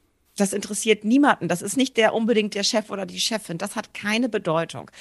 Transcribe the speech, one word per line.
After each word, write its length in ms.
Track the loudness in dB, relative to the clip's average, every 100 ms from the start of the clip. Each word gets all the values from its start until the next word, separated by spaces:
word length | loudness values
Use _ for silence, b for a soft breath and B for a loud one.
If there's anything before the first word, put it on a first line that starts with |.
| _ _ _ -2
das 160 | 0
interessiert 500 | 0 -4 -2 0 2
niemanden. 420 | 4 4 6 4 0
Das 140 | -2
ist 160 | -2 -2
nicht 220 | 0 2
der, 160 | 2
unbedingt 400 | 2 2 2 0
der 80 | -2
Chef 260 | 0 0 -2
oder 160 | -6
die 160 | -8 -4
Chefin. 380 | -4 -4 -6 -8
Das 180 | -6 -8
hat 160 | -10
keine 380 | -8 -2 0 0
Bedeutung. 600 | 0 0 0 -2 -8 -14 B